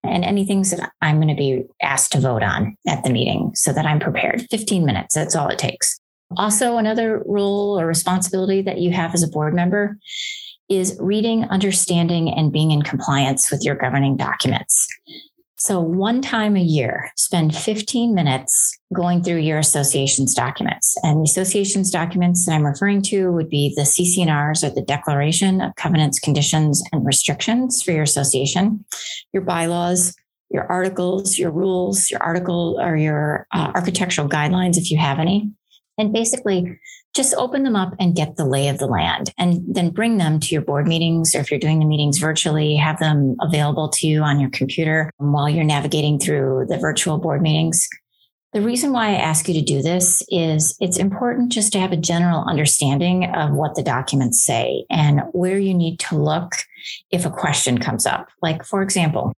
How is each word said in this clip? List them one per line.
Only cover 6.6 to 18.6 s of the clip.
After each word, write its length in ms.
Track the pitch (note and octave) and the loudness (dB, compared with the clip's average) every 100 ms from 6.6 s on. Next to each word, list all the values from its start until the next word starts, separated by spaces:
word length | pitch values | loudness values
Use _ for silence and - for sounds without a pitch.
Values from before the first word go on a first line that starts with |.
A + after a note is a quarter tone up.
| A#3+ A#3 | 2 2
another 480 | G#3+ A3 A3+ A3 - | 0 0 0 -2 -2
role 540 | G3+ G3+ G3+ G3+ G3+ | 0 0 0 0 0
or 60 | E3 | 0
responsibility 760 | F3 F3+ F#3 F3+ F#3+ F#3+ G3 | 0 0 0 0 -2 0 0
that 160 | G3 - | 0 -2
you 140 | F3 | 0
have 220 | F3 E3 | 0 0
as 100 | F3 | 0
a 40 | E3 | 0
board 260 | D3+ D3+ | -2 -2
member 420 | F3 F3 G#3 G#3 G#3 - - - - - - _ | 0 2 0 -2 -6 -14 -12 -10 -12 -16 -20 _
is 260 | F#3+ F#3 F#3+ | -2 -2 -2
reading, 440 | F3+ G#3+ A3+ A3+ | -2 0 0 0
understanding, 880 | A3+ F#3+ G3 F#3 - F3 E3+ E3+ D#3+ | 0 0 2 0 2 2 2 2 0
and 220 | - D#3 | 2 2
being 200 | D3+ D#3 | 2 2
in 100 | D3+ | 2
compliance 680 | D3 C#3 - C#3 C3+ C#3 - | 0 -4 -2 0 0 0 0
with 140 | C#3+ | 0
your 100 | C#3+ | -2
governing 440 | C#3 B2+ C#3 C#3 C3+ | 0 0 2 2 0
documents. 680 | C3+ - C3+ - - - - - - - - _ _ - | -2 -2 -2 -2 0 0 0 -8 -18 -20 -20 _ _ -8
So 240 | - F#3+ | -2 0
one 400 | E3 F3+ G3+ B3 | 0 0 0 0
time 340 | C4 A3+ G#3+ G3 | -2 0 2 2
a 60 | |
year, 480 | E3+ D3+ A#2 - - - | 4 2 0 -4 -4 -4
spend 400 | - F3 D#3 D3+ | 0 2 2 0
fifteen 580 | - G#3+ G#3+ A#3+ A#3 | -2 -4 -2 0 2
minutes 640 | G3 D3+ C3 - - | 2 2 0 0 0